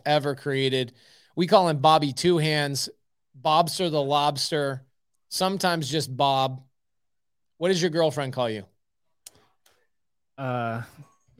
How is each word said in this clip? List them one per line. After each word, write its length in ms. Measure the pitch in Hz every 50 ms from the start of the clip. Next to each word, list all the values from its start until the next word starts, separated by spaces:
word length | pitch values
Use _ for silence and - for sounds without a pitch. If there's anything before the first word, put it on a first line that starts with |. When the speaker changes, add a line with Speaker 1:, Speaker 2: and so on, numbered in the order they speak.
| -
Speaker 1:
ever 300 | 147 151 151 135 147 135
created. 560 | - - 147 135 135 135 131 131 131 127 117 - _ _ _ _ _ _ _ -
We 100 | 165 180
call 220 | - - 196 180 170
him 80 | 151
Bobby 340 | 135 143 156 156 156 151 143
Two 260 | 131 - - 180 175
Hands, 520 | 160 151 156 151 151 147 139 139 131 - - - _ _ _ _ _ _ _ _ 135
Bobster 480 | 123 156 156 165 170 151 - - 185 165
the 120 | 151 147
Lobster, 800 | 139 139 147 143 143 147 143 131 - - 165 147 143 139 135 131 - _ _ _ _ _ _ _ _ -
sometimes 600 | - - 185 190 196 185 - 180 170 165 147 123
just 260 | 151 160 - 127 131
Bob. 460 | 123 143 139 135 135 131 127 131 127 - _ _ _ _ _ _ _ _ _ _ _ _ _ _ _ _ _ _
What 120 | - 165 185
does 120 | 190 165
your 100 | 175 175
girlfriend 420 | 151 170 160 156 135 147 139 131 120
call 160 | 131 123 113
you? 160 | 110 104 98 _ _ _ _ _ _ _ _ _ _ _ _ - _ _ _ _ _ _ _ _ _ _ _ _ _ _ _ _ _ _ _ _ _
Speaker 2:
Uh, 440 | - 135 127 123 123 117 117 113 117 117 - - - - _ _ _ _ _ _